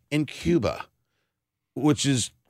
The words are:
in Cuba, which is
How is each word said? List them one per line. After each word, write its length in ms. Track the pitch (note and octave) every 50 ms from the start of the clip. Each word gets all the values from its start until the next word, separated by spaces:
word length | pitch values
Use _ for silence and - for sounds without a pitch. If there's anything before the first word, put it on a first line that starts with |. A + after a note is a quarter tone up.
| _ _
in 160 | C#3+ D3+ D3+
Cuba, 580 | - - - - E3 F3 E3 G#2 E2+ - - - - _ _ _ _ _ _ _ _ _ _ _ _ _ _ _ _ _
which 300 | B2+ B2 D#3 C#3+ - -
is 280 | C#3 C3+ B2 G2+ - - _ _ _